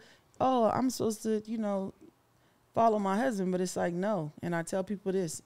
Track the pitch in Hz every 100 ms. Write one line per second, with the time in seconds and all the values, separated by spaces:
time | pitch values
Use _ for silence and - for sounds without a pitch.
0 | - - _ - 262 254 220 - 254 -
1 | 226 214 220 214 214 226 208 196 190 -
2 | - _ _ _ _ _ _ - 226 214
3 | 196 202 262 196 185 180 185 - 180 170
4 | 202 190 151 - 170 170 165 196 190 190
5 | 190 190 165 -